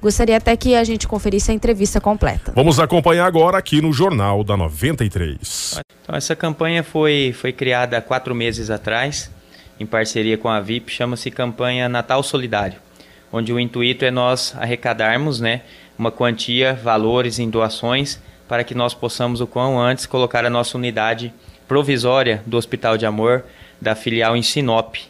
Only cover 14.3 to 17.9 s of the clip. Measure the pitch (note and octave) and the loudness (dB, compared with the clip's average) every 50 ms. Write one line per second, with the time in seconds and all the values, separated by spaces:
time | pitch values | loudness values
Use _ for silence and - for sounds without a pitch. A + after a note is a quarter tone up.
14.3 | C3 B2+ - - - B2+ A#2 A2+ B2 A#2+ - B2 A2+ A2 A2 A2 A2+ B2+ D3 D#3 | 0 0 -4 -8 -6 -6 -4 -4 -4 -2 -2 -4 -2 0 0 0 2 0 0 -2
15.3 | C#3 A2+ A#2 A2+ A#2 B2+ - - - - - - _ - A#2 A2+ - - B2 A#2+ | -2 -2 -2 -2 -2 -4 -6 -16 -20 -20 -20 -20 _ -4 -4 -4 0 0 0 0
16.3 | A2+ A2 - - A#2+ B2 C3 C3 C3 A#2+ A2+ A#2 A2+ A2 G#2+ A2 A#2+ B2+ B2 A#2+ | 0 -2 -4 -2 0 2 2 2 0 0 0 0 2 2 2 2 2 2 0 0
17.3 | A2 A#2 A#2+ A2+ A2 A2+ A2 G#2+ A2 - - A#2 | -2 -2 -4 -2 0 0 0 0 -2 -4 -2 0